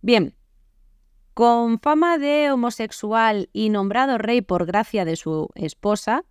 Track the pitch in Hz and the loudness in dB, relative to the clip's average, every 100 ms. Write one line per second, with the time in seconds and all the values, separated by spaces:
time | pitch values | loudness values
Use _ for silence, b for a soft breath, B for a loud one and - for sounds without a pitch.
0 | 190 233 151 - _ _ _ _ _ _ | 4 2 2 -6 _ _ _ _ _ _
1 | _ _ _ - 240 233 233 226 - 302 | _ _ _ 2 4 4 2 0 0 2
2 | 339 339 285 294 294 269 240 - 226 - | 2 2 0 0 2 0 -2 -4 -10 -8
3 | 208 226 226 214 - - 214 208 196 220 | -4 0 2 0 -4 -4 0 0 0 0
4 | 269 240 220 240 202 180 170 196 220 220 | 0 0 0 0 0 -2 0 -2 -2 -2
5 | 170 165 - 156 - - 156 - 202 208 | -2 -4 -4 -6 -6 -8 -10 -4 -2 -2
6 | - 247 359 | -2 -4 -4